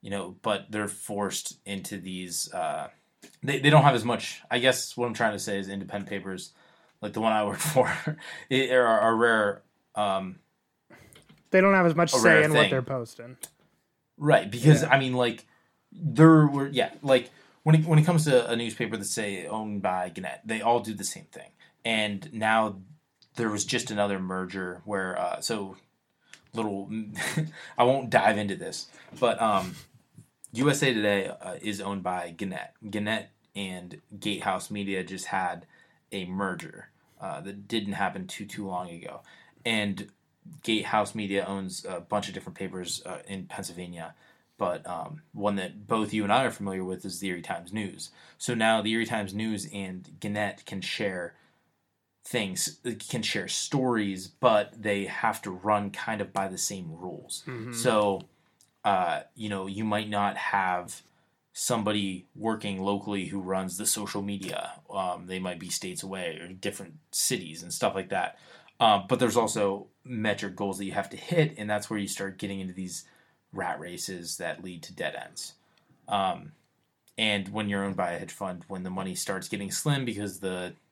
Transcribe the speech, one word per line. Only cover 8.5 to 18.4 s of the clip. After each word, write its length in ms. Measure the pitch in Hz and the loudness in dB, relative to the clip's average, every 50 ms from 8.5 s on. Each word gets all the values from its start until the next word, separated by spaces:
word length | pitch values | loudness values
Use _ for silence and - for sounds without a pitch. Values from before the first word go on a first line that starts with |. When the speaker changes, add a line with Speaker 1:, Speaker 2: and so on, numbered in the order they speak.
| 131 131 135 120 | 2 2 4 6
Speaker 1:
are, 140 | 127 127 120 | 6 6 6
are 300 | 117 113 107 110 113 113 | 8 6 6 6 6 6
rare, 460 | 110 117 117 113 110 107 101 101 - _ _ _ _ _ _ _ | 6 6 6 6 6 4 2 0 -4 _ _ _ _ _ _ _
um, 440 | - 104 101 95 95 92 92 95 - _ _ _ _ _ _ _ _ _ _ - - - - - - _ _ - _ _ _ | -2 0 2 0 0 -2 -4 -10 -14 _ _ _ _ _ _ _ _ _ _ -20 -20 -20 -20 -20 -20 _ _ -20 _ _ _
Speaker 2:
They 100 | - 190 | 6 8
don't 120 | 185 196 196 | 8 10 8
have 120 | 190 180 | 8 8
as 100 | 170 156 | 6 6
much 180 | 160 170 160 - | 6 4 4 6
Speaker 1:
a 40 | |
Speaker 2:
say 120 | 127 110 127 | 6 8 10
Speaker 1:
rare 120 | 160 156 | 10 10
Speaker 2:
in 120 | 151 151 156 | 8 8 8
what 80 | 147 147 | 6 6
Speaker 1:
thing. 80 | - | 6
Speaker 2:
they're 100 | - 131 | 4 0
posting. 560 | 127 117 135 127 117 - - - 117 123 127 _ - - _ _ _ _ _ _ _ _ _ _ _ _ _ | 0 -2 -4 -6 -6 -8 -12 -18 -18 -18 -16 _ -18 -20 _ _ _ _ _ _ _ _ _ _ _ _ _
Speaker 1:
Right, 320 | - 147 147 139 113 - 101 | -2 4 6 6 6 6 2
because, 320 | 107 120 117 151 151 - | -4 6 10 10 10 10
Speaker 2:
Yeah. 80 | 160 135 | 10 6
Speaker 1:
I 100 | 131 135 | 6 6
mean, 140 | 131 127 127 | 6 4 2
like, 320 | 127 123 120 110 - - _ _ _ _ _ _ _ _ _ | 2 2 2 0 -2 -10 _ _ _ _ _ _ _ _ _
there 560 | - - 180 143 113 127 156 165 160 156 151 | -14 -6 -4 -2 8 12 12 12 12 12 10
were, 200 | 147 139 139 139 | 8 4 0 -2
yeah, 240 | 139 139 123 110 - - - | 0 0 0 0 0 -2 -6
like, 280 | 143 139 131 127 123 - - - - _ _ _ _ | 4 6 6 6 6 0 -16 -20 -20 _ _ _ _
when 120 | 156 160 | 8 8
it, 100 | 156 156 | 8 8
when 140 | 165 160 151 | 8 6 8
it 60 | 151 | 8
comes 200 | 170 175 156 156 | 8 6 4 6
to 240 | 151 131 123 | 6 6 6